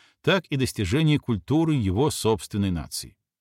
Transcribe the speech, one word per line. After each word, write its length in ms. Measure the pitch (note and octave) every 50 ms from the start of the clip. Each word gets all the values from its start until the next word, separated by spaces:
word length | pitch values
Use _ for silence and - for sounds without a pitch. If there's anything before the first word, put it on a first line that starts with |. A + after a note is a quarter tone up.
| _ _ _ _
так 240 | - D3+ F3+ F#3+ -
и 100 | _ D3+
достижения 640 | C3 C3 - - - G#2 E2 A2 D#3 D#3+ D3+ D3 C#3
культуры 540 | - - A#2 F#2+ - - C3 D#3+ E3 D#3+ D3+
его 360 | C3+ G#2+ F#2+ F2+ G#2 - -
собственной 640 | - - - A2 A2 - - - - G#2 G2+ F#2+
нации. 460 | F2+ D#2+ B1+ - - - - - - _ _ _ _ _